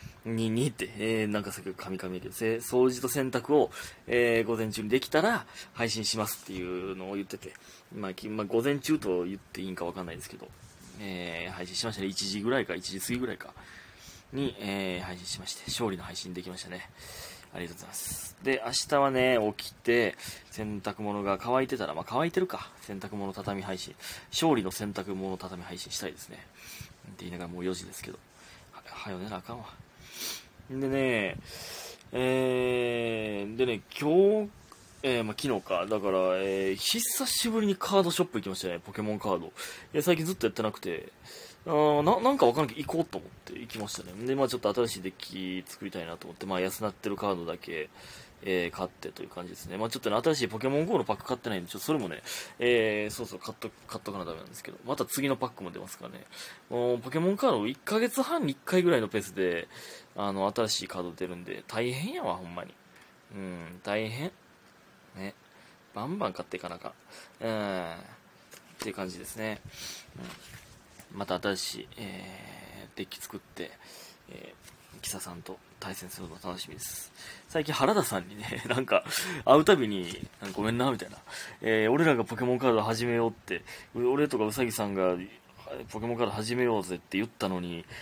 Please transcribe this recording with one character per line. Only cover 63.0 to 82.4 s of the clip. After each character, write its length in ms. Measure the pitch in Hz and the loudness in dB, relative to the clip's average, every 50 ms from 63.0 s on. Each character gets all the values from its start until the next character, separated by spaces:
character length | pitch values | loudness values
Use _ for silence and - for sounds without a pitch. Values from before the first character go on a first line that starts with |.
| - - - - - - - | -20 -20 -20 -20 -20 -14 -12
う 40 | 101 | -10
ん、 420 | 98 92 90 87 82 82 87 90 - | -8 -8 -8 -10 -10 -12 -14 -10 -4
大 240 | 104 101 107 110 110 | -2 0 0 0 -2
変。 240 | 113 127 151 185 - - - - - - - - - - - - - - - - - | -4 -4 -6 -6 -8 -10 -20 -20 -20 -20 -20 -20 -20 -20 -20 -20 -20 -20 -20 -18 -14
ね。 180 | 95 95 101 - - - - - - - - - - - - - | -10 -10 -10 -10 -14 -18 -20 -20 -20 -20 -20 -20 -20 -20 -12 -8
バ 120 | 104 110 | -6 -6
ン 120 | 139 180 208 | -4 -2 -2
バ 100 | 196 104 | -2 -2
ン 40 | 90 | -2
買 120 | - - | -4 -6
っ 40 | - | -6
て 80 | - | -6
い 40 | 90 | -6
か 80 | - 87 | -6 -8
な 80 | 85 | -8
あ 20 | 87 | -8
か 100 | - - | -10 -12
ん。 40 | - - - - - - - - - - 110 | -14 -14 -20 -20 -20 -20 -20 -20 -10 -6 -4
う 20 | 113 | -2
ん。 440 | 110 107 104 101 95 92 87 82 82 | 0 0 0 -2 -2 -2 -4 -4 -8
っ 40 | 87 98 - 117 - - - - - - - - - - - - - | -10 -14 -16 -20 -20 -20 -20 -20 -20 -20 -20 -20 -20 -20 -20 -14 -10
て 80 | - 110 | -8 -6
い 40 | - | -6
う 20 | |
感 140 | - 95 92 | -4 -6 -6
じ 120 | 87 87 | -6 -10
で 40 | - | -12
す 120 | - - | -10 -8
ね。 240 | 110 110 110 104 - - - - - - - - - - - - - | -6 -4 -4 -6 -6 -10 -14 -14 -12 -12 -12 -12 -14 -16 -16 -14 -14
う 40 | 62 | -12
ん。 400 | 62 62 - - - - - - - - - - - - - - - - 98 | -12 -12 -14 -16 -18 -18 -20 -20 -20 -20 -20 -20 -20 -20 -20 -20 -12 -8 -6
ま 80 | 101 | -2
た 120 | - 95 90 | -2 0 0
新 180 | - 104 98 | 2 0 0
し 180 | 92 - - - 110 | 0 -2 -6 -6 -8
い、 80 | 107 - - - | -10 -12 -12 -12
え 920 | 107 98 95 95 95 92 95 98 104 - - - - - - 101 104 - - | -10 -10 -10 -10 -12 -12 -14 -14 -14 -16 -16 -16 -16 -16 -16 -16 -16 -12 -8
ー、 40 | |
デ 80 | - 98 | -8 -8
ッ 20 | |
キ 120 | - - - | -8 -8 -10
作 180 | - - - | -12 -10 -12
っ 40 | 101 | -12
て、 300 | - - - - 85 - - - - - - - - - - - - - | -14 -12 -10 -10 -10 -10 -10 -14 -20 -20 -18 -18 -18 -20 -20 -20 -18 -16
え 240 | - - - - - - - - - - - - - | -16 -14 -14 -16 -18 -20 -20 -20 -20 -20 -20 -20 -16
ー、 40 | - | -10
キ 100 | - - | -8 -8
サ 100 | - 92 | -6 -6
さ 140 | - 90 87 | -8 -10 -10
ん 80 | 87 - | -10 -10
と 160 | - 95 - - - - - | -12 -12 -14 -16 -20 -18 -12
対 160 | - 98 95 | -10 -10 -8
戦 140 | - 90 90 | -8 -10 -10
す 140 | - - 92 | -10 -10 -10
る 60 | 82 | -10
の 80 | 80 92 - | -12 -10 -8
楽 160 | 92 90 92 | -8 -6 -6
し 100 | - - | -8 -10
み 60 | 80 | -10
で 60 | - | -10
す。 320 | - - - - - - - - - - - - - - | -10 -8 -8 -8 -10 -12 -14 -16 -16 -16 -16 -16 -10 -4
最 160 | - 165 147 | -2 0 0
近 100 | 151 147 | 0 2
原 200 | - 135 160 220 | 4 4 4 6
田 80 | 208 139 | 4 4
さ 160 | - 110 95 | 2 0 -2
ん 100 | 87 90 | -4 -6
に 80 | 101 | -10
ね、 260 | 104 107 110 117 - - | -10 -8 -6 -6 -4 -2
<laughs> 40 | - | 0
な 100 | 117 127 | 0 0
ん 60 | 131 | 4
か、 180 | - 104 92 - - - - - 185 175 147 - | 4 4 4 4 2 0 -2 0 -2 -4 2 6
会 140 | - 131 151 | 8 10 10
う 60 | 156 | 10
た 120 | - 196 | 10 8
び 120 | 143 123 107 | 8 6 4
に、 380 | 101 95 90 85 95 - - - - - 101 98 92 | 0 0 -2 -4 -6 -8 -10 -12 -12 -10 -10 -6 -2
「ご 80 | 101 104 | 0 0
め 100 | 110 117 | 2 2
ん 60 | 120 | 4
な」 120 | 127 135 123 | 4 2 2
み 60 | 104 | 0
た 80 | - | -2
い 40 | - | -8
な。 80 | - - - - - - - - - - | -12 -14 -16 -14 -12 -12 -10 -12 -10 -4
え 280 | - 113 110 110 107 110 | 0 4 4 6 6 6
ー、 20 | |
俺 140 | 127 147 165 | 6 6 6
ら 120 | 160 139 | 6 6
が 80 | 117 107 | 6 4
ポ 120 | - 120 | 0 -2
ケ 80 | 110 | 0